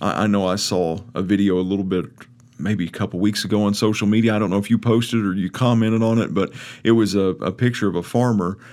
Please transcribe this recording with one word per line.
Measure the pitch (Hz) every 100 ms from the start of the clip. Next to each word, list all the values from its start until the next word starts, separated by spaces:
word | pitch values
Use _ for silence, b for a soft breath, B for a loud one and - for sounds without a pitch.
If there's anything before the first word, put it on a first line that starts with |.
I, | 92 -
I | 104
know | 101 92
I | 98
saw | - 92 82 82 - -
a |
video | 90 101 143 90
a |
little | 92 98 139
bit, | 92 - - - - - -
maybe | 85 101 85
a |
couple | - 101 87
weeks | 104 107
ago | 98 104
on | 104
social | 101 107 104 104
media. | 110 113 107
I |
don't | 101
know | 98
if | 101
you | 117
posted | 120 117 120 117 98
or |
you | 95 92
commented | - 127 113 110 110
on | 113 113
it, | 101
but | 98 98 B B B
it | 113
was | 113 104 101
a, |
a | 95 - 90
picture | - 123 120 101
of | 87
a |
farmer | 87 120 123 107 87 98 B